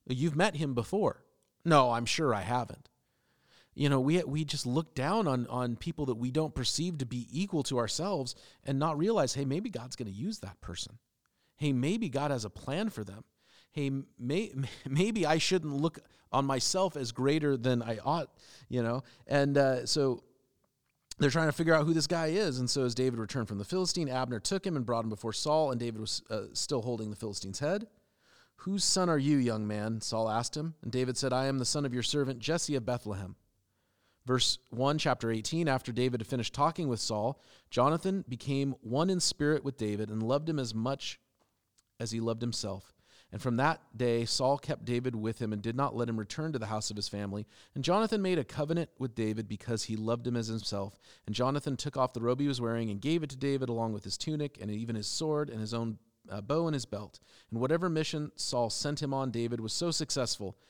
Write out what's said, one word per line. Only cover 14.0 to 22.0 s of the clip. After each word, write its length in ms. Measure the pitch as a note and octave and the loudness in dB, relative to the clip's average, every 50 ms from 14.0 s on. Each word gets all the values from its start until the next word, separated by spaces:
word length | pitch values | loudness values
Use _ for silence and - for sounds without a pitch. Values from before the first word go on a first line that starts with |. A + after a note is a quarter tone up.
| C#3 - _ - | -4 -8 _ -6
may-, 340 | A#2+ B2 D3 F#3 A3+ - - C3+ C3+ - | -4 -2 0 0 -2 -2 -4 -4 -6 -6
<laughs> 140 | - - - | -6 -10 -6
maybe 380 | C3+ C3+ D#3 F#3+ A3+ A3 G#3+ E3 | -2 2 2 2 2 2 2 4
I 120 | D3 D#3+ | 4 4
shouldn't 360 | E3 - - F#3 F#3 D#3 D3+ C#3 | 4 4 2 2 0 0 0 0
look 260 | C#3 D3+ E3 - - - - _ _ _ _ | 0 0 0 -2 -4 -14 -20 _ _ _ _
on 140 | - C3 C#3 | 0 2 2
myself 500 | C#3 C3+ B2+ - - - F#3 G3 F3+ - | 2 2 2 2 0 2 2 2 0 0
as 160 | D3 C3 A2+ | -4 -6 -4
greater 460 | A#2 - B2+ C#3 D3+ D#3 D3 D3 C3+ | -2 2 2 4 4 4 4 2 2
than 240 | A#2+ A2+ C3 B2+ A#2+ | 2 2 2 2 2
I 160 | A2+ A#2 A2+ G#2 | 2 -2 -4 -2
ought," 300 | - C#3 D#3 E3+ C#3 - _ _ - - - - - - | 0 0 0 0 -2 -6 _ _ -20 -20 -20 -20 -8 -4
you 140 | B2 B2 A#2 | -2 0 0
know? 200 | A2+ A#2+ C3 - - - - _ | 0 0 -2 -4 -8 -16 -14 _
And, 300 | - C#3 C#3+ C#3+ C#3+ C#3 | 0 2 4 4 6 6
uh, 280 | C#3+ C#3 C3+ C3 B2 B2 | 6 6 6 4 2 0
so 380 | A#2 - D#3 C#3 C3 B2 - - _ _ _ _ _ _ _ _ _ _ _ _ _ _ _ _ - - | 0 2 4 4 4 2 0 -4 _ _ _ _ _ _ _ _ _ _ _ _ _ _ _ _ -12 -2
they're 120 | - D3 C#3 | 2 2 4
trying 200 | B2 E3 D#3+ D3+ | 4 4 4 4
to 40 | C#3 | 2
figure 220 | - E3 D#3+ D#3+ | 2 4 6 6
out 100 | D#3 D3 | 6 6
who 80 | D#3+ E3 | 4 4
this 140 | D#3+ | 2